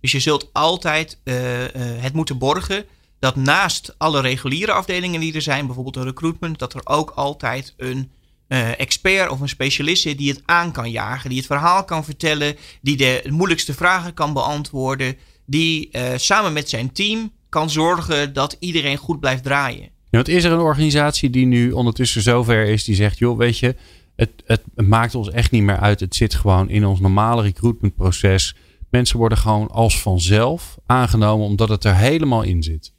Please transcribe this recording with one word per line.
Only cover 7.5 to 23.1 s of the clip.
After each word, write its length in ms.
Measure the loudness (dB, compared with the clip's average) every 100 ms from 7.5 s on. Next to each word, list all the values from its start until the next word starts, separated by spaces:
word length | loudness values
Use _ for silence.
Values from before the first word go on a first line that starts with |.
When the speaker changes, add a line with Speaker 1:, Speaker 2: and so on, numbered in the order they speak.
| -6 -10 _
Speaker 1:
een, 340 | -8 -6 -8 _ _ _ _
eh, 320 | -2 -2 -4
expert 500 | -4 -2 0 2 0
of 100 | -2
een 80 | -6
specialist 540 | -4 -4 -2 0 0
zit 160 | -2 -2
die 120 | -4
het 120 | -4
aan 280 | 0 0 0
kan 180 | -6 -6
jagen, 380 | -6 -6 -6 -6
die 100 | -6
het 80 | -4
verhaal 380 | 0 2 2
kan 200 | 0 -4
vertellen, 520 | -6 -4 -2 0 -2 -4 -14 -8
die 140 | -2 2
de 280 | 2 0 -2
moeilijkste 440 | -2 0 0 -4
vragen 400 | -2 0 0 -2
kan 180 | -4 -4
beantwoorden, 840 | -2 -2 -4 -6 -4 -4 -2 -4 -6 -16 _ -4
die, 420 | 0 0 0 -4
eh, 120 | -6 -4 -2
samen 360 | 0 2 2
met 160 | -2 -4
zijn 240 | -6 -6
team 400 | -4 -4 -2 -6 -12 _
kan 220 | -2 -2
zorgen 640 | 0 0 0 -2 -2 -2
dat 240 | -2 -4 -4
iedereen 380 | -6 -4 -2 -6
goed 240 | -4 -4
blijft 220 | -2 -4
draaien. 400 | -2 -2 -2 -6
Speaker 2:
Ja, 60 | -16 _ _
want 180 | 0 4
is 160 | 2
er 80 | 4
een 60 | 4
organisatie 720 | 2 4 2 4 2 0 0
die 160 | 4 4
nu 260 | 4 4
ondertussen 500 | 2 0 0 0 2
zover 420 | 2 2 4 2
is 200 | 4 0
die 100 | 2
zegt, 240 | 2 2